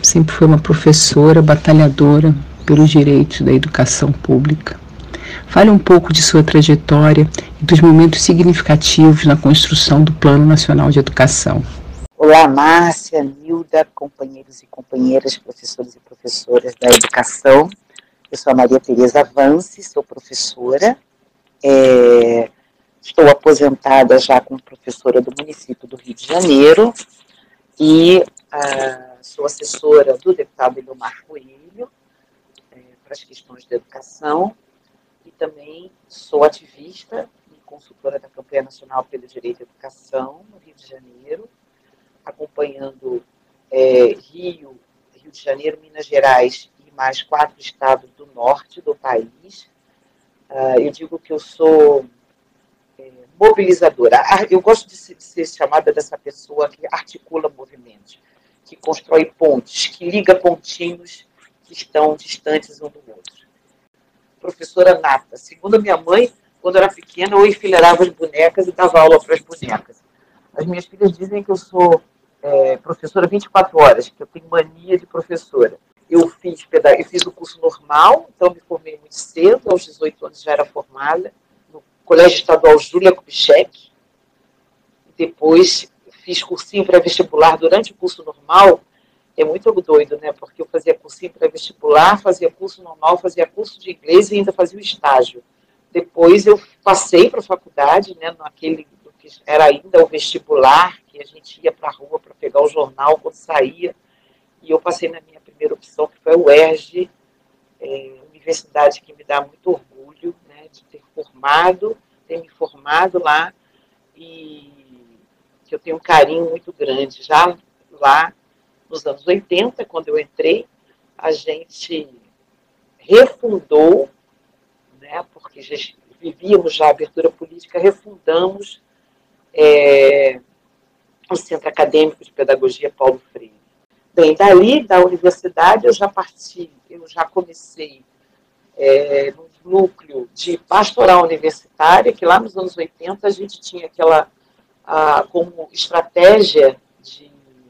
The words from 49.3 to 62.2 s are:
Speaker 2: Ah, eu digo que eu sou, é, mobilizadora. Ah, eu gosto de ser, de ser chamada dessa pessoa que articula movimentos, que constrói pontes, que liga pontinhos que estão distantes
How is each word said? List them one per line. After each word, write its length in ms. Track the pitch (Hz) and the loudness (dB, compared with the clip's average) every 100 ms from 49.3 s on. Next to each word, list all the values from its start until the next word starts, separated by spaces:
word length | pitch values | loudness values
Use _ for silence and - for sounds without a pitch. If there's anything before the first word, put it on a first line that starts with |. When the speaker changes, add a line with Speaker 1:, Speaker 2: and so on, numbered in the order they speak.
| 120 185 202 _ _ _ _ _ _ _ _ _ | _ _ -20 _ _ _ _ _ _ _ _ _
Speaker 2:
Ah, 260 | 135 131 127 | -8 -2 -2
eu 140 | 143 | -2
digo 280 | - 160 165 | -8 -16 -18
que 140 | - | -14
eu 60 | 156 | -14
sou, 680 | - - 160 156 147 143 127 _ _ _ _ _ _ _ _ _ | -14 -2 2 4 4 2 -4 _ _ _ _ _ _ _ _ _
é, 140 | - _ _ _ | -20 _ _ _
mobilizadora. 840 | 214 208 190 180 165 - 120 - | 2 4 0 0 0 0 2 2
Ah, 260 | - 190 214 | 2 -2 0
eu 120 | 185 | -2
gosto 260 | 190 220 - | 0 0 -2
de 80 | - | -20
ser, 180 | - | -20
de 100 | 180 | -20
ser 220 | _ - 160 | _ -14 -14
chamada 460 | - 143 156 156 | -8 -4 -2 -2
dessa 260 | 147 - 147 | -4 -8 -16
pessoa 520 | - - _ 147 147 | -18 -20 _ -8 -8
que 180 | - 160 | -10 -14
articula 600 | 165 - - _ 160 151 | -14 -14 -20 _ -10 -10
movimentos, 680 | 139 131 131 120 104 101 _ _ _ _ _ | -12 -20 _ _ _ _ _ _ _ _ _
que 140 | _ 156 | _ _
constrói 480 | - 156 - 160 160 | -10 -10 -2 0 0
pontes, 640 | - 160 135 - - - | -2 -2 -2 -6 -10 -10
que 220 | - 175 | -10 -8
liga 240 | 202 185 | -4 0
pontinhos 920 | 185 175 170 - - 170 175 175 - _ _ _ _ _ | 2 0 -4 -10 -14 -14 -14 _ -20 _ _ _ _ _
que 80 | |
estão 420 | - - 151 151 | -20 -8 -2 -2
distantes 640 | 151 | -4